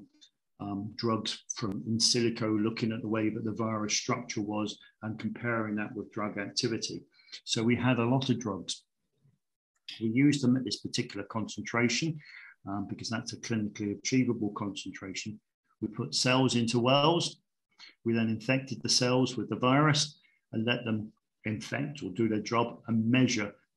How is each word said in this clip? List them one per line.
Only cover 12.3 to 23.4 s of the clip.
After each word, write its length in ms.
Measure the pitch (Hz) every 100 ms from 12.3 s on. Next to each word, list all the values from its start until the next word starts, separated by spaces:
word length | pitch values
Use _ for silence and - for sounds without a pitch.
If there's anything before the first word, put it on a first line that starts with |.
| - - - 101
um, 200 | 104 95
because 200 | - -
that's 240 | 113 -
a 40 | -
clinically 600 | - 110 104 - 104 101
achievable 520 | - 131 117 113 104 -
concentration. 840 | 101 95 95 - 95 90 107 - _ _ _ -
We 60 | 107
put 280 | - - -
cells 400 | 131 131 127 120
into 240 | 113 120
wells. 580 | 123 139 151 170 - - _ _ _ _ - _
We 100 | 117
then 140 | 113 113
infected 540 | 110 - 131 135 117
the 80 | 117
cells 480 | - 123 127 127 -
with 120 | 104
the 60 | 107
virus 640 | 123 139 151 147 - - _ _ _
and 140 | 113 113
let 180 | 120
them 300 | 113 107 107 _ _ _ 107
infect 580 | 107 - 117 143 -
or 80 | 95
do 160 | 90 113
their 140 | 107
job 380 | - 117 117 - -
and 220 | 113 113
measure 440 | 127 123 107